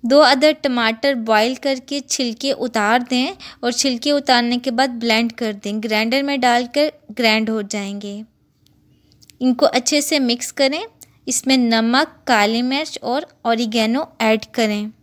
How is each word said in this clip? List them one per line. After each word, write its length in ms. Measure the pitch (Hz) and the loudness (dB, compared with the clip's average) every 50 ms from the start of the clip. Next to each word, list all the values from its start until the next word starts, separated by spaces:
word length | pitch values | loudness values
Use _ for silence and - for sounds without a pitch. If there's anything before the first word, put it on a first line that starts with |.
| - | 0
दो 140 | 226 262 294 | 4 6 6
अदद 380 | 302 247 277 262 285 302 302 302 | 6 6 6 4 4 2 2 2
टमाटर 520 | - 277 247 240 233 220 226 226 - 277 277 240 | -2 -2 -2 0 0 0 -2 0 -2 -2 -2 -2
बॉयल 320 | 220 220 220 214 220 240 262 | 0 2 2 4 4 2 -2
करके 420 | 247 - 277 269 262 254 - 285 285 | -4 -2 -4 -4 -4 -6 -8 -8 -8
छिलके 500 | 277 - - - 269 240 220 - - 269 262 - | -6 -6 -4 -4 -4 -4 -4 -4 -4 -4 -2 -2
उतार 440 | - 247 233 226 208 202 226 254 | -4 -4 -2 -2 0 2 2 0
दें 340 | 240 240 262 247 254 320 392 - - - - _ | 0 0 -2 -2 -2 -2 -6 -10 -16 -20 -16 _
और 100 | - 240 | -6 -4
छिलके 400 | 240 240 - 277 254 233 233 294 | -4 -2 -2 -2 -2 -2 0 0
उतारने 440 | 294 285 277 285 254 240 240 240 247 240 | 0 0 2 2 2 2 2 0 -2 -2
के 120 | 240 269 | -2 -4
बाद 200 | 233 233 269 269 247 233 | 0 0 0 0 -2 -4
ब्लेंड 320 | 226 233 220 220 233 233 | 0 0 2 2 2 -2
कर 200 | 226 - 240 220 208 | -4 -4 -6 -6 -6
दें, 280 | 202 - 208 208 220 | -6 -8 -6 -6 -4
ग्राइंडर 400 | 214 226 214 214 220 226 240 277 | -4 -2 0 0 0 0 0 0
में 180 | 277 277 277 277 | 0 -2 -2 2
डालकर 520 | 247 254 240 240 247 247 - 294 294 311 - - _ _ | 2 2 2 2 0 -2 0 0 0 0 -2 -8 _ _
ग्राइंड 380 | 214 - 240 220 214 220 220 220 | -6 0 2 2 2 2 0 -2
हो 120 | 220 220 208 | -2 -4 -4
जाएंगे। 480 | 196 - 208 202 196 202 202 202 202 202 208 220 _ _ _ _ _ _ _ _ _ _ _ _ _ _ _ _ _ _ _ _ _ - _ | -6 -8 -8 -8 -8 -10 -10 -12 -12 -12 -14 -16 _ _ _ _ _ _ _ _ _ _ _ _ _ _ _ _ _ _ _ _ _ -10 _
इनको 260 | 254 254 247 247 302 - | 0 0 2 4 2 2
अच्छे 320 | - 240 240 - 302 294 | 2 0 0 0 0 0
से 160 | 285 - 320 285 | 0 0 0 0
मिक्स 300 | 262 240 233 240 - - | 0 0 -2 -4 -6 -12
करें। 320 | - - 277 269 285 320 427 453 _ _ - _ _ _ _ - | -2 0 0 0 0 -4 -8 -10 _ _ -20 _ _ _ _ -6
इसमें 280 | 240 - - 262 262 254 | -6 -4 0 2 2 2
नमक, 560 | 247 233 226 226 226 233 240 262 311 302 - _ _ | 2 2 2 2 2 2 2 2 0 0 -4 _ _
काली 360 | - 247 214 202 208 226 233 | 2 4 4 4 2 2 0
मिर्च 360 | 247 254 262 277 311 311 - - | -2 -2 -2 -4 -4 -6 -10 -10
और 240 | - - 247 277 339 _ _ _ _ | -6 -4 -4 -4 -4 _ _ _ _
ऑरिगेनो 600 | 233 233 220 240 220 214 233 220 220 233 269 320 - _ _ | -2 0 0 -2 -2 0 0 0 0 0 -2 -4 -6 _ _
ऐड 220 | 226 220 220 220 - - - | 0 2 2 0 -2 -6 -2
करें। 360 | - 226 214 208 208 208 214 220 _ | -2 0 0 0 -4 -6 -8 -12 _